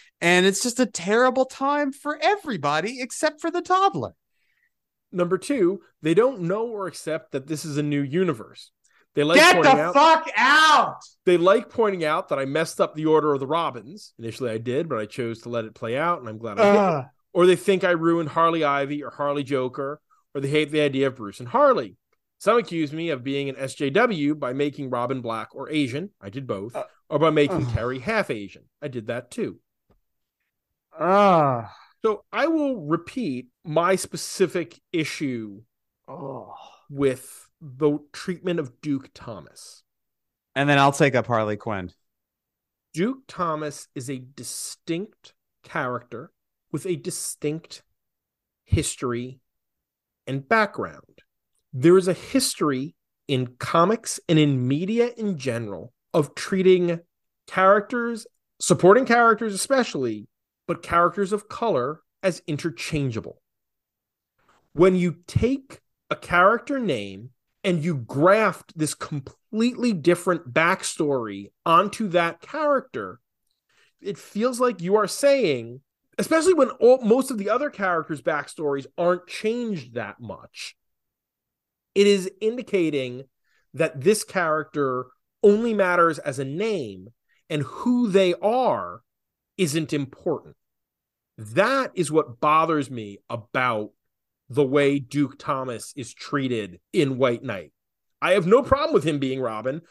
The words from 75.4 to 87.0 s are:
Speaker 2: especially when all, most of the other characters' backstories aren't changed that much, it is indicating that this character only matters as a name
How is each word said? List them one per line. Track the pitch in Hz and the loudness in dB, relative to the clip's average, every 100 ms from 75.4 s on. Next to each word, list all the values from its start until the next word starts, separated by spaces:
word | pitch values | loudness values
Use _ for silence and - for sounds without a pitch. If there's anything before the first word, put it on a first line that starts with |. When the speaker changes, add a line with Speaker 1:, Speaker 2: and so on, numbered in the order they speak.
| 190 127 113 127 _ _ _ - | 2 0 -6 -16 _ _ _ -8
Speaker 2:
especially | 202 320 330 | 0 2 4
when | 330 247 | 4 2
all, | - 233 262 | 4 6 6
most | 220 254 262 | 6 2 2
of | 226 | -4
the | 196 | -2
other | 240 294 | -2 -2
characters' | - 190 170 156 147 | -2 -2 -2 -2 -4
backstories | - 151 - - 147 139 131 - | -4 -4 -6 -6 -4 -4 -6 -2
aren't | 175 180 - | 0 0 -4
changed | - 220 240 233 180 120 117 | -8 -4 -4 -4 -6 -8 -10
that | 104 - | -10 -12
much, | 113 - - - - - _ _ _ _ _ _ _ _ _ _ _ | -14 -14 -18 -18 -18 -18 _ _ _ _ _ _ _ _ _ _ _
it | 196 202 | 2 4
is | 202 185 - | 4 -2 -4
indicating | 220 247 - 196 160 143 127 123 139 _ _ _ _ | -4 -4 -4 -2 0 -2 -6 -10 -16 _ _ _ _
that | 131 160 143 | -4 -4 0
this | 151 208 | 2 2
character | - 190 165 156 147 147 135 127 127 _ _ _ | -2 -2 0 -2 -4 -4 -2 -2 -8 _ _ _
only | 202 208 233 | 4 4 2
matters | 208 185 175 170 156 | 0 2 4 2 2
as | 147 131 | -6 -6
a | 135 | -6
name | 151 226 196 113 95 | -6 -4 -4 -6 -12